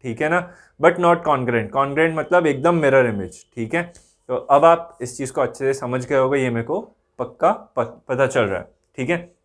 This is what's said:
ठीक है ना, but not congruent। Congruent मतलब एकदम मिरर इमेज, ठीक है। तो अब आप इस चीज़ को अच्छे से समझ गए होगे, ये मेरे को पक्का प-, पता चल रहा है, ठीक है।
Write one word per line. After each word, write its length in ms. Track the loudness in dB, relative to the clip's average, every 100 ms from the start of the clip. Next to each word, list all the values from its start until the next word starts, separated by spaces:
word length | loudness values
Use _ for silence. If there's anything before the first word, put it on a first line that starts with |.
ठीक 180 | -10 -4
है 80 | -2
ना, 100 | -2 -4 -18 _ _
but 200 | 0 2
not 240 | 2 2
congruent। 480 | 2 0 0 -2 -2
Congruent 460 | -2 -2 0 0 0
मतलब 300 | 0 2 2
एकदम 280 | 0 0 2
मिरर 340 | 4 4 2
इमेज, 340 | -2 -8 -12 _ -10
ठीक 200 | -4 -4
है। 80 | -6 -12 _ _ _
तो 60 | -6
अब 300 | 2 4 6
आप 320 | 4 0 _
इस 160 | -12 -8
चीज़ 140 | -8
को 80 | -4
अच्छे 240 | -4 -2 -4
से 80 |
समझ 320 | -4 -4 -6 -2
गए 120 | 0
होगे, 220 | 2 0
ये 100 | 0
मेरे 160 | -2 -4
को 140 | -6 -8 _ _ _
पक्का 320 | -12 0 0
प-, 520 | 0 -6 -6 -6 -8 _
पता 200 | -2 0
चल 140 | 0
रहा 180 | 0 -2
है, 80 | -10 _ _ -10
ठीक 120 | -6
है। 220 | -6 -6 _